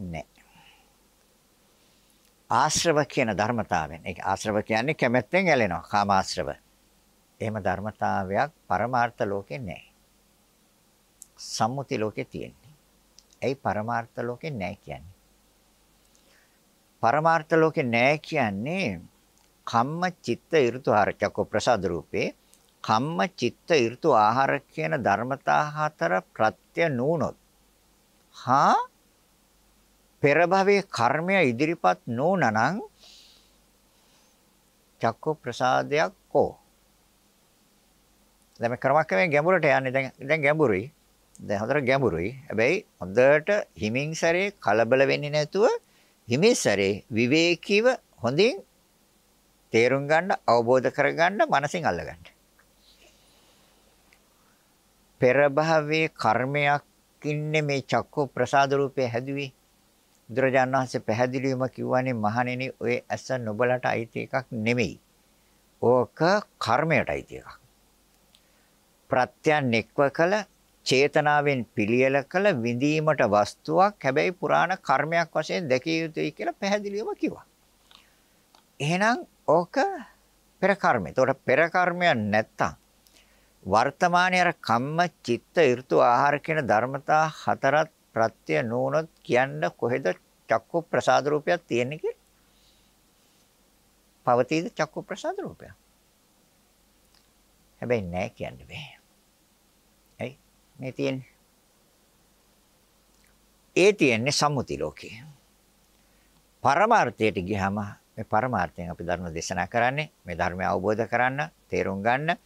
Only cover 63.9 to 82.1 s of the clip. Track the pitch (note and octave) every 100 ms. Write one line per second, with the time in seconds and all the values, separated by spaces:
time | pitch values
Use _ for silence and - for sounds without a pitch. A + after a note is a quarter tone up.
63.9 | A2 A#2 B2+ A#2 C3 - A#2+ A2 B2 G#2+
64.9 | - _ _ _ _ _ _ _ - A2+
65.9 | B2 A2 - E3 G3+ - - A2+ B2 D#3+
66.9 | C3 D#2 C#2+ - B1+ - - _ _ _
67.9 | _ _ _ _ _ _ _ _ _ _
68.9 | _ - B2+ A#2+ _ D#3 D3+ C3 A2+ -
69.9 | - C#3 - E3+ G#3 F#3+ _ _ _ -
70.9 | C3 C#3+ D#3 D3 D3 C#3+ C3 G#2+ - G#2
71.9 | A#2+ C3+ C#3 B2 F3+ G3+ C#3 A#2 A#2+ D3
72.9 | D#3 D#3 C#3+ A#2 G#2 G#2 - - D#3+ G3+
73.9 | - C3+ C#3 F3 F3 D3 D3 E3 F#3+ -
74.9 | C#3 D3+ E3+ D#3+ D#3 D#3 F#3 D#3 B2+ D#3+
75.9 | E3 E3 D#3 D3+ - E4+ - G3 G#3 G3+
76.9 | G3+ F4+ - D#4+ - - _ _ _ _
77.9 | - _ _ _ _ _ _ _ - C#3+
78.9 | F3+ G#3+ C4 - _ - D#3+ F3 C4+ G4
79.9 | F4+ A3 _ _ _ _ - G3 G3 F3+
80.9 | B2 E2 - B2+ C3+ - C3 E3 F#3 F3
81.9 | F3 F3